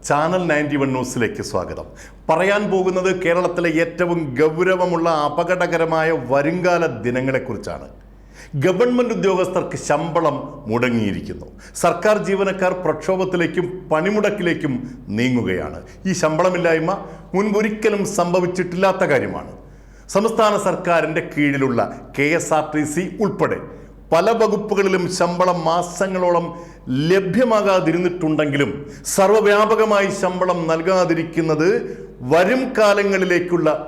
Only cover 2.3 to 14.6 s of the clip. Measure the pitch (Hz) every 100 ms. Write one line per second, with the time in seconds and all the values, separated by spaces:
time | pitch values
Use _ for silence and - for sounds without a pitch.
2.3 | 160 190 202 196 185 180 185 185 185 170
3.3 | 170 175 175 170 160 165 165 175 170 151
4.3 | 120 156 160 185 185 180 170 170 156 147
5.3 | 151 170 180 175 165 165 160 160 160 120
6.3 | 135 147 175 180 175 160 120 113 123 131
7.3 | 131 - 104 - 78 69 - - - -
8.3 | - - 147 156 180 247 247 240 214 185
9.3 | 185 180 185 - 147 - 170 170 160 160
10.3 | 135 - - 104 113 127 117 104 87 -
11.3 | 87 - - - - 175 170 214 208 170
12.3 | 196 196 190 185 185 165 147 - 190 185
13.3 | 180 170 - 170 - - 156 175 208 208
14.3 | 202 170 160